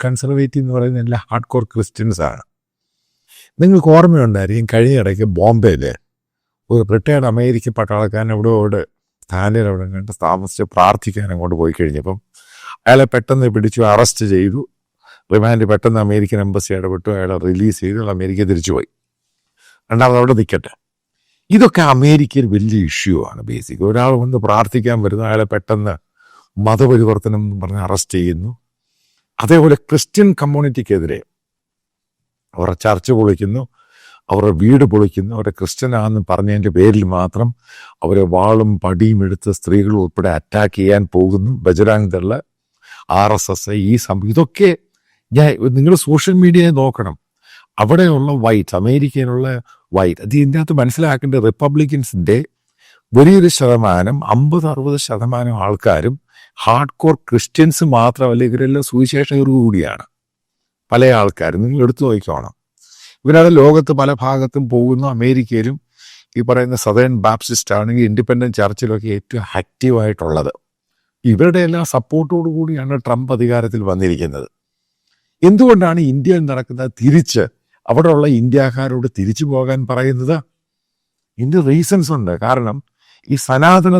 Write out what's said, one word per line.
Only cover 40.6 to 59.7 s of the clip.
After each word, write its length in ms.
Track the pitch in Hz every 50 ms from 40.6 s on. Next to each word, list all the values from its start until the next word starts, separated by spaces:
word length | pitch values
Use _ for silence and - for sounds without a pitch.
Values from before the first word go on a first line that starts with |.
| 107 98 - 98
ചെയ്യാൻ 240 | 95 98 101 101 98 - -
പോകുന്നു. 360 | 92 92 92 98 95 98 120 131 127 82
ബജറാങ് 440 | 92 87 87 104 110 107 107 104 92 90
ദൾ, 160 | 90 90 98 123 - - _ _ _ _ _ _ _ _ _ - - - - 85 95
ആർ 100 | 101 104 107
എസ് 140 | 101 - - 95
എസ്, 200 | - - 101 104 104 95 104
ഈ 20 | 120 117 -
സം-, 200 | - 95 98 98 107
ഇതൊക്കെ 380 | 113 165 160 - - - 202 180 160 - _ _ _ _ _ _ _ _ _ _ 117
ഞാൻ, 140 | 147 151 147 107 - 110 127 123
നിങ്ങൾ 160 | 135 139 170 185 - -
സോഷ്യൽ 280 | 143 156 147 - 196 185 185
മീഡിയയെ 300 | 180 175 170 180 170 170 151 135
നോക്കണം. 340 | 135 131 - - 104 90 76 - _ _ _ _ _ _ - - _ _ _ -
അവിടെയുള്ള 480 | 107 110 160 175 185 170 151 131 139 147 143 127 110
വൈറ്റ്, 300 | 113 110 104 85 - 101 92
അമേരിക്കയിലുള്ള 680 | 101 120 131 143 143 131 - 139 127 123 123 127 131 131 127 120 - _ _ _ _ _ 85
വൈറ്റ്, 240 | 95 95 87 82 - -
അത് 100 | 107 131 147
ഇതിൻ്റെ 200 | 143 135 143 160
അകത്ത് 140 | 156 - 160 139
മനസ്സിലാക്കേണ്ട 600 | 123 127 - 156 165 151 135 123 147 135 135 127 107 113
റിപ്പബ്ലിക്കൻസിൻ്റെ 920 | - - 147 143 143 151 151 139 151 139 123 - - 92 85 85 107 127 - - _ _ _ _ _ _ _ _ _ _ _ _ 110 127
വലിയൊരു 320 | 147 170 196 190 175 170 - -
ശതമാനം, 580 | 135 123 120 113 110 98 90 90 90 110 139 143 - - 110
അമ്പത് 320 | 123 143 151 165 175 160 156
അറുപത് 260 | 135 135 131 143 143 139 -
ശതമാനം 480 | - 117 107 117 123 123 123 120 120 110 104 95
ആൾക്കാരും 500 | 101 104 - - 110 87 76 80 113 135 - _ _ _ _ - _ _ - -
ഹാർഡ് 300 | 110 117 127 143 131 - -
കോർ 120 | - 160 151 - _ -
ക്രിസ്ത്യൻസ് 540 | 120 113 - - - - 156 165 147 - 170 147 127
മാത്രമല്ല, 460 | 117 117 123 120 135 131 123 120 120 127 117
ഇവരെല്ലാം 340 | 120 131 135 131 139 143 135 -
സുവിശേഷകർ 580 | 120 127 131 123 151 139 143 - 143 139 139 135 131
കൂടിയാണ്. 480 | 131 117 113